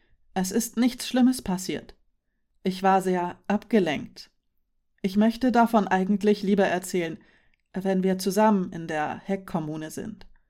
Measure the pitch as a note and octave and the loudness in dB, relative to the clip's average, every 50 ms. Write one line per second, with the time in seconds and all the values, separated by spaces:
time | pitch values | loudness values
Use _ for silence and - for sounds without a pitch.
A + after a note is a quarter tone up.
0 | _ _ _ _ _ _ _ F#3 F#3 F#3 - A#3 A3 - - A3 B3 B3 A#3+ - | _ _ _ _ _ _ _ -4 -4 -2 -2 -2 -2 -2 0 0 0 0 0 -2
1 | - - - B3+ A#3+ B3+ B3+ - - - F3+ F3+ F#3 - D3+ - - - - _ | -6 -4 2 4 4 4 4 2 -2 -4 -4 -4 -4 -6 -8 -8 -10 -12 -20 _
2 | _ _ _ _ _ _ _ _ _ _ _ _ - F#3+ F#3 F#3 G3 F#3+ F#3+ F#3+ | _ _ _ _ _ _ _ _ _ _ _ _ -4 -4 -4 0 2 4 4 4
3 | F#3 F#3+ F#3 F3+ F3 F3 - - _ - G3 G#3 - - A#3+ G#3+ F3+ D#3+ C#3+ - | 2 0 0 -2 -2 -4 -8 -8 _ -2 -2 -2 0 0 2 2 2 2 -2 -4
4 | - - - - - - _ _ _ _ _ _ _ _ _ _ _ _ _ _ | -8 -12 -16 -18 -20 -20 _ _ _ _ _ _ _ _ _ _ _ _ _ _
5 | - F#3+ F#3+ G#3 G#3+ A3+ A3 A#3 - B3+ A3 A#3 A#3 A3+ - G#3+ F#3+ - F#3+ F#3 | -6 -2 2 2 2 2 2 2 0 2 4 4 4 4 4 2 2 2 0 0
6 | F#3+ G3 G#3 F#3+ G#3 G#3 G#3 G#3 G#3+ F#3+ G#3 F#3+ F#3+ D#3+ E3 F3+ F#3 - - F3+ | 2 0 0 2 2 2 2 2 2 2 2 4 2 2 0 -2 -4 -4 -4 -4
7 | E3+ D#3+ D#3+ - _ _ _ _ _ _ _ _ _ _ - F#3+ F#3 F#3+ F#3+ F#3 | -4 -4 -6 -10 _ _ _ _ _ _ _ _ _ _ -10 -6 -2 0 0 2
8 | F#3 F#3+ F#3+ F#3+ F#3+ G3+ F3 G#3 G#3+ A3 G#3 F#3+ F3+ F#3 - E3 E3 D#3+ D#3+ D3+ | 2 0 0 0 -2 -2 2 2 4 4 4 2 0 -4 -8 -10 -10 -8 -6 -4
9 | D3+ D3 - - - - G3 F#3+ F#3+ - - E3+ D#3 D3+ D#3 D#3 D#3 D#3 - - | -4 -6 -6 -8 -6 -6 -6 -6 -6 -6 -6 -6 -4 -6 -8 -8 -10 -10 -10 -12
10 | - - - - - - - _ _ _ | -12 -12 -14 -16 -18 -20 -20 _ _ _